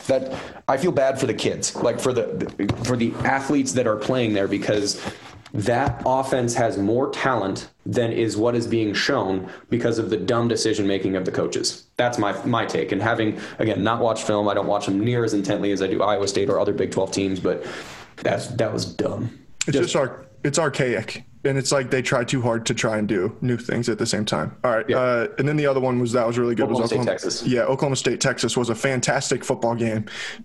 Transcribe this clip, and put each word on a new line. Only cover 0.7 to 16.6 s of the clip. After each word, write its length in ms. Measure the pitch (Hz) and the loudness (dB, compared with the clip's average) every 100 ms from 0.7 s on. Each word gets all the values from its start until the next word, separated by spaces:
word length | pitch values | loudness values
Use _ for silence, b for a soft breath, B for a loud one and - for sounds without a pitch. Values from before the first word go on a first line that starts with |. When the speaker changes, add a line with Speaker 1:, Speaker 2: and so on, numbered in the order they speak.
| 135 | 0
Speaker 1:
feel 160 | 175 | 2
bad 260 | 143 135 120 | 2 2 2
for 80 | 127 | 0
the 80 | |
kids, 400 | 104 113 90 - - | 0 -2 -2 -4 0
like, 220 | 123 - | 0 2
for 140 | 131 | 0
the, 400 | 117 - - - - 101 - | 0 0 -2 -6 -4 -2 -2
for 120 | 120 127 | 0 0
the 160 | 117 - | 0 0
athletes 480 | - 135 135 147 131 | 0 0 2 2 2
that 160 | 127 117 | 0 2
are 80 | 107 | 0
playing 360 | - 131 113 | 0 2 2
there, 140 | 104 98 | 2 2
because 520 | 101 - 104 101 - B B B B B | 0 2 2 0 -4 B B B B B
that 460 | - 101 120 139 - 131 | -4 0 2 0 0 2
offense 480 | 131 131 135 120 | 2 2 0 0
has 220 | 131 113 95 | 2 0 2
more 320 | 101 117 143 | 2 2 0
talent 600 | - 139 120 98 120 - _ 113 | 0 0 0 0 -4 -10 _ -2
than 260 | 110 117 | 0 2
is 240 | - 110 101 | 2 0 2
what 180 | 117 120 | 2 2
is 100 | 117 | 0
being 260 | 113 107 | 0 0
shown 540 | 95 - 135 95 95 90 B B | 0 0 0 2 -2 -4 B B
because 300 | 120 120 110 | 0 0 0
of 120 | 98 | 0
the 60 | 104 | 0
dumb 300 | 92 117 117 | 0 2 2
decision-making 680 | 107 113 104 98 98 95 95 | 2 2 2 2 2 0 0
of 80 | |
the 60 | 90 | 0
coaches. 540 | - 87 - - - - - | -2 -2 -2 -4 -6 -12 -2
That's 220 | 123 - | 0 2
my, 220 | 104 95 | 0 0
my 220 | 120 117 101 | -2 0 0
take. 240 | 80 - | -2 -2
And 100 | 101 | 0
having, 360 | 110 113 110 - B B | 0 2 0 -2 B B
again, 220 | 110 101 | 0 2
not 180 | 104 113 | 0 2
watched 240 | 113 110 - | 0 0 0
film, 220 | 104 104 | 2 2
I 60 | |
don't 140 | 101 101 | 0 2
watch 180 | 101 101 | 0 0
them 140 | 98 | 0
near 240 | 113 120 | 2 2
as 100 | 113 | 2
intently 360 | 104 98 104 101 | 0 0 0 0
as 100 | 95 | 0
I 40 | 95 | 0
do 140 | - | 2
Iowa 260 | 98 101 98 | 2 2 2
State 220 | - 98 | 0 2
or 100 | - | 2